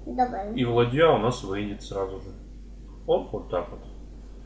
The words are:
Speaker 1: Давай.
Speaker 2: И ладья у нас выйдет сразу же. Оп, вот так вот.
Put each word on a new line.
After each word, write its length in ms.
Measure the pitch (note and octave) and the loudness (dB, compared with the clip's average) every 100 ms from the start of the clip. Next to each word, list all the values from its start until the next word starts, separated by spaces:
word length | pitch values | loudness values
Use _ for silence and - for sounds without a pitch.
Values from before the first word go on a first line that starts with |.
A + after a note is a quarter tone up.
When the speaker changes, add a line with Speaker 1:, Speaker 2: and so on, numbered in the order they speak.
| - | -6
Speaker 1:
Давай. 460 | B3 B3+ F#2+ G2+ A3+ | 0 0 0 -4 0
Speaker 2:
И 100 | A#2+ | 2
ладья 440 | A#2 A#2+ C3 D#3+ | 6 6 8 8
у 80 | B2 | 8
нас 260 | A2 B2+ G2 | 4 0 -2
выйдет 380 | G2+ G#2 G2+ | -2 -2 -6
сразу 380 | - G2 F#2+ F#2+ | -6 -2 -2 -4
же. 280 | F2+ - - - - - - - - | -10 -14 -14 -16 -16 -16 -16 -8 2
Оп, 240 | F3 - | 2 2
вот 160 | G#2+ - | -6 -2
так 220 | F2+ E2+ | -2 -2
вот. 100 | - - - - - - - | -8 -12 -14 -14 -14 -14 -14